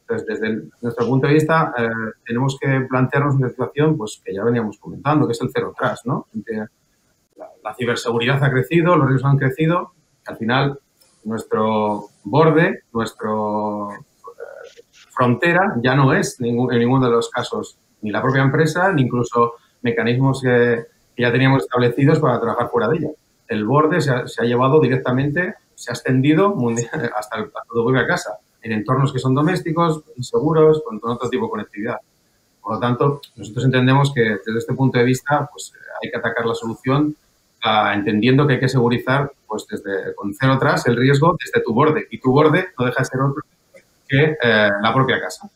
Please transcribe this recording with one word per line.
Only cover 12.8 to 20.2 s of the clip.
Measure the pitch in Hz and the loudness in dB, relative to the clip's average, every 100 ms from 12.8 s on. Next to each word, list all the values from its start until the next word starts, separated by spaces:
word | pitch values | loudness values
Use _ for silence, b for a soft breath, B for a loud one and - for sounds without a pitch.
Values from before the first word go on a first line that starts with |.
| _ | _
nuestro, | 113 110 - 107 107 107 104 107 104 104 | -6 -6 -6 -6 -4 -2 -4 -4 -6 -10
eh, | 104 - _ - - - - - - - _ - | -14 -20 _ -20 -18 -18 -18 -20 -20 -20 _ -14
frontera | - 123 120 170 175 196 120 | -2 0 2 2 2 2 0
ya | 127 | 2
no | 135 135 | 4 4
es | 175 - - | 2 0 -4
ningún, | 120 120 123 | -4 -2 0
en | 120 | 2
ninguno | 120 135 127 | 2 2 2
de | |
los | 117 117 | 2 0
casos | 123 117 107 104 _ _ _ | -6 -6 -8 -8 _ _ _
ni | 107 | -6
la | 104 | -2
propia | 123 131 | 0 2
empresa, | 135 - 160 175 185 | 2 2 0 2 0
ni | 165 | 2
incluso | 123 123 120 123 117 B B B | 0 0 -2 0 0 B B B
mecanismos | 120 117 113 123 | -4 -2 0 2